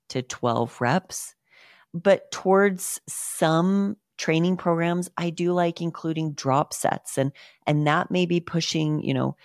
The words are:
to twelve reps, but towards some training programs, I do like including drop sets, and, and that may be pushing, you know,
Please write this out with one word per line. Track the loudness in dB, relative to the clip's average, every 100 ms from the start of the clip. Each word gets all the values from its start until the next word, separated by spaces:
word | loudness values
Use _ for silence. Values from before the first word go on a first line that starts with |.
| -10
to | -8
twelve | -8 -4 -2 0 -2 -2
reps, | 0 0 -2 -12 -14 -18 _ _ -20 -20 _
but | -2 2 2 0
towards | -4 4 6 4 2 -6 -10 -10
some | -12 -10 0 2 4 4 2 0 -4 _ -8
training | 0 2 2 2
programs, | 0 0 2 0 -4 -4
I | -4
do | -2 0
like | 2 0 0
including | -6 -6 -4 -4 -4
drop | -4 0 2 0
sets, | -2 -2 -2 -4 -4
and, | -2 -4 -16 _ -2
and | 0 2
that | 0 0
may | 0 0
be | 0
pushing, | -2 -4 -2 -2 -2 -2
you | -2
know, | -2 -2 -4